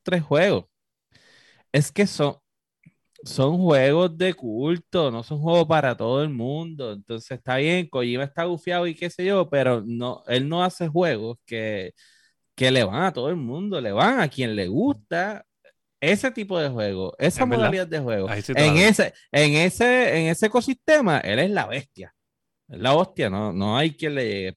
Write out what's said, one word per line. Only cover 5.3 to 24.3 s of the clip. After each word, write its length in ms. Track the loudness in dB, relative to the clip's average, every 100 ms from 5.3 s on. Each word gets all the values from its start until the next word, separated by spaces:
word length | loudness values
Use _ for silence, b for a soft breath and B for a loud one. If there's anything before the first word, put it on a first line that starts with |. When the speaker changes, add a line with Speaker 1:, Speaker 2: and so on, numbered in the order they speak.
| -4
Speaker 1:
juegos 260 | 2 2 4
para 300 | 2 2 0
todo 260 | 0 0
el 80 | -2
mundo. 600 | -4 -4 -6 -8 -10 -10
Entonces 400 | -12 -10 -12 -10
está 240 | -12 -4 0
bien, 300 | 0 0 -2
Kojima 360 | -4 -2 -2
está 200 | -6 -4
gufiado 420 | -4 -4 -4 -2 -4
y 80 |
qué 160 | -6 -10
sé 140 | -4 0
yo, 220 | 0 2
pero 320 | 2 2 0 -2
no, 360 | -6 -6 -8 -2
él 200 | -2 0
no 160 | 0
hace 240 | -2 -2 -2
juegos 500 | 0 0 0 -6 -10 -10
que, 480 | -8 -6 -6 -8 _ b b b b _ 0
que 140 | 2
le 120 | 4
van 200 | 2 0
a 100 | -2
todo 160 | -2 -6
el 60 | -4
mundo, 440 | -6 -8 -6 -6
le 120 | -2
van 280 | 2 2 2
a 80 | -2
quien 280 | -2 -4 -2
le 120 | -2
gusta 760 | 0 0 -2 -6 -4 -4 -8 -16 _ _ _ _ -4
ese 300 | 0 2 0
tipo 280 | -4 -6 -4
de 100 | -2
juego, 460 | -2 -2 -2 -6 0
esa 240 | 0 0
Speaker 2:
Es 60 | 0
verdad. 80 | 2
Speaker 1:
modalidad 220 | 0 0 -4
de 120 | -4
juego, 280 | -4 -2 -2
Speaker 2:
Ahí 140 | -6
sí 100 | -2
te 60 | 2
la 60 | 4
Speaker 1:
en 80 |
Speaker 2:
doy. 80 | 6
Speaker 1:
ese, 320 | 6 4 0 b b
en 220 | 2 4
ese, 640 | 4 2 2 2 4 2 2
en 60 | 0
ese 180 | 0 2
ecosistema, 720 | 0 -2 -4 2 4 4 2
él 200 | 0 0
es 120 | 0
la 160 | 0 -4
bestia. 480 | -6 -10 -20 -20 _ _ _ _ _ -18
Es 100 | -4
la 160 | 2
hostia, 360 | 2 2 -2 -2
no, 220 | -2 -4
no 240 | -2 -2 0
hay 140 | -2
quien 220 | -2 -6
le 100 | -4
llegue. 260 | -4